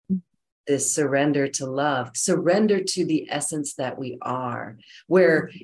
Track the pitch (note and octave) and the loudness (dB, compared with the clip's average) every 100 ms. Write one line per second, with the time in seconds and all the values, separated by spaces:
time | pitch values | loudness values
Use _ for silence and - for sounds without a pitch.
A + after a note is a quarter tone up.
0 | - F#3+ - _ _ _ - C#3 - - | -4 -4 -4 _ _ _ -2 0 0 0
1 | C#3+ C#3 D3 C#3+ C#3 - C3+ C3 D3 C3 | 2 2 2 2 0 -2 -4 -2 0 0
2 | A#2+ - - E3+ E3 F#3+ G#3+ G3 F#3 F#3 | -4 -4 0 0 2 4 4 2 0 -2
3 | E3 D3+ - D3 - D#3 C#3+ - B2+ B2+ | 0 -2 -2 -4 -4 -4 -6 -6 -6 -6
4 | C3 B2 A#2+ B2+ B2+ A#2 A2+ A2+ - - | -10 -8 -6 -4 -4 -6 -8 -14 -20 -20
5 | - F3 E3+ D#3+ F3 - | 2 6 6 4 0 -8